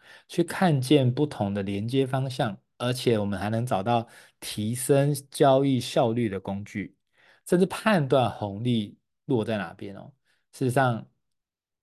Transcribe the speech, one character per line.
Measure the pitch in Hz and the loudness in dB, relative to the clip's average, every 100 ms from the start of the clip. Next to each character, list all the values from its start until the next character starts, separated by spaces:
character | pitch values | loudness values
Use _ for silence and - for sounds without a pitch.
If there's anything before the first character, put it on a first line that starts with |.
| - - _ | -20 -20 _
去 | - | -4
看 | 165 - 185 143 | -4 0 2 2
见 | 127 147 127 | 4 4 4
不 | 127 147 | 0 -2
同 | - 101 | -2 -4
的 | 101 | -2
连 | 98 101 113 | -4 -6 -2
接 | 135 131 | -2 0
方 | 131 131 | -2 -4
向， | 127 123 98 _ - | -4 -4 -6 _ -6
而 | 123 | -4
且 | 127 - 110 | -2 2 2
我 | |
们 | 101 95 | 0 -4
还 | 101 | -2
能 | 113 123 | -2 -2
找 | 95 | -2
到 | 98 120 117 - - _ | 0 0 -2 -12 -20 _
提 | - - 107 123 | -10 -6 -4 -4
升 | - 139 143 143 - | 2 2 2 -2 -6
交 | - 143 135 | 2 4 6
易 | 139 127 | 4 0
效 | - 165 123 | 0 0 2
率 | 117 113 | 0 -2
的 | 95 | -4
工 | - 98 | -6 -8
具， | 101 107 92 - _ _ _ _ | -8 -8 -10 -12 _ _ _ _
甚 | - 180 | 0 2
至 | 180 | 2
判 | - 220 196 135 | 0 0 2 4
断 | 139 113 | 2 2
红 | - 104 98 | -2 -6 -4
利 | 123 117 104 - _ _ | -2 0 -2 -12 _ _
落 | - 127 | -2 -2
在 | 110 110 | 0 -4
哪 | 85 | -6
边 | 98 101 98 | -12 -14 -14
哦。 | - _ _ _ _ | -18 _ _ _ _
事 | - 131 | -4 0
实 | |
上， | 127 127 117 - _ _ _ _ _ _ _ | 2 2 0 -8 _ _ _ _ _ _ _